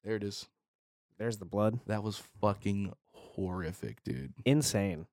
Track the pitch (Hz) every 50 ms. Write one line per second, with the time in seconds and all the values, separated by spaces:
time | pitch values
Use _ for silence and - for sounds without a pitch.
0 | _ 101 113 107 101 101 101 - - - _ _ _ _ _ _ _ _ _ _
1 | _ _ _ _ 107 117 113 101 98 87 - 101 104 107 113 117 - - 107 107
2 | 104 107 98 - - - _ - - 104 101 98 - 101 101 98 101 90 - _
3 | _ _ _ - - - - - 95 92 90 92 90 80 90 - - - - -
4 | _ - 123 127 67 65 - - - 123 139 151 147 - - 107 98 98 87 76
5 | - -